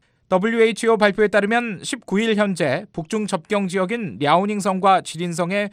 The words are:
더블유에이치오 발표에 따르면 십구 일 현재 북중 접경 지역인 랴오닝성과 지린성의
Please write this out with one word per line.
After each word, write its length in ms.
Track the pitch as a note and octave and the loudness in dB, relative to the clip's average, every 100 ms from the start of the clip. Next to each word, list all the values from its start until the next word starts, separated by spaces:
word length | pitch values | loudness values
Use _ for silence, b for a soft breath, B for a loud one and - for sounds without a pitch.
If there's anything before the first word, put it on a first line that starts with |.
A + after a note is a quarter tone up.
| _ _ - | _ _ -2
더블유에이치오 680 | F#3 A3 A3+ A3+ G#3+ A3+ A3 | 0 2 4 2 2 2 4
발표에 300 | G#3 G3+ G#3 | 4 2 2
따르면 540 | G#3+ G3+ A#3 A#3 F#3+ | 2 2 0 -2 -8
십구 380 | - B3 - G3 | -10 -10 -4 0
일 160 | A3+ G#3 | 2 2
현재 500 | G3+ F3+ D3+ C#3+ G#3 | 0 0 0 -2 -6
북중 340 | - D#3+ A3 G#3+ | -12 -6 -6 -4
접경 400 | F#3+ - G#3 F#3+ | -6 -2 -2 -2
지역인 520 | F#3+ F#3 A#3 F#3+ G2+ | -2 -4 -4 -8 -2
랴오닝성과 800 | C#3+ E3 G#3 G#3 G3+ F#3 G3 F#3 | 2 2 2 -2 -2 0 4 2
지린성의 720 | E3+ D#3 F3 E3 E3+ G3+ G3+ | 0 -8 -6 -4 -2 -2 -4